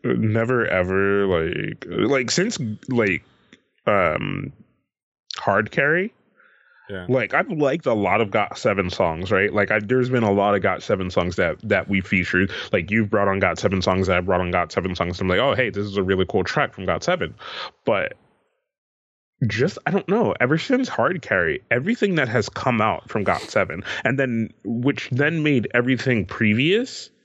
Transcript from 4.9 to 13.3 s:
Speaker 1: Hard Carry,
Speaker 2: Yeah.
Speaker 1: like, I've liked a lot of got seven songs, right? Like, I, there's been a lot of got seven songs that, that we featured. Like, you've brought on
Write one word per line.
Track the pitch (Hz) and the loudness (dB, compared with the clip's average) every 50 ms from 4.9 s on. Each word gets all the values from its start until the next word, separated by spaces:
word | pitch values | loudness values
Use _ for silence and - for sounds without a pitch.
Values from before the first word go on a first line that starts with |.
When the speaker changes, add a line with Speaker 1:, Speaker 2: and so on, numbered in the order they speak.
| _ _ _ _ _ _ _ _ - - | _ _ _ _ _ _ _ _ -14 -4
Speaker 1:
Hard | - - 98 101 110 107 | -2 2 2 2 0 0
Carry, | - 165 139 147 160 175 190 226 _ _ _ _ _ _ _ _ _ _ _ _ _ _ _ - | 0 0 2 2 2 0 -2 -4 _ _ _ _ _ _ _ _ _ _ _ _ _ _ _ -12
Speaker 2:
Yeah. | 101 92 90 90 | -10 -10 -2 0
Speaker 1:
like, | 123 131 110 98 - | 0 0 0 0 0
I've | 151 196 269 | 0 0 0
liked | 185 156 147 131 143 175 - | -2 0 0 0 0 0 0
a | 135 | 0
lot | 117 107 101 90 95 107 | 2 2 2 2 2 2
of | 117 98 | 2 2
got | 98 110 101 - - | 0 0 0 -2 -6
seven | - - 113 101 95 92 90 | -2 0 0 2 2 0 -2
songs, | - - 92 85 80 82 92 95 | 0 0 0 0 0 -2 -2 0
right? | 104 95 101 101 | 2 2 2 2
Like, | - 104 101 95 | 2 0 0 2
I, | 104 110 | 0 -2
there's | 107 101 127 131 123 123 | 0 0 0 0 2 2
been | 131 120 | 0 2
a | 113 104 | 2 4
lot | 101 101 98 104 101 | 4 4 4 4 2
of | 98 | 2
got | 87 98 90 - | 2 0 -2 -2
seven | - - 107 95 95 90 | -2 -2 -2 -2 -2 -2
songs | - - 87 90 85 | 0 0 0 0 0
that, | - 90 82 76 - - 104 | 0 0 0 -2 -4 -2 0
that | 101 92 82 - | 0 0 0 0
we | 98 95 | -2 -2
featured. | 90 - 104 92 87 - - 90 95 92 - - - - | 0 0 0 0 0 2 2 2 2 0 -2 -10 -4 -2
Like, | - 98 82 - | -2 -2 0 0
you've | 104 113 110 95 | 0 0 0 2
brought | - 104 101 | 2 2 2
on | 98 | 2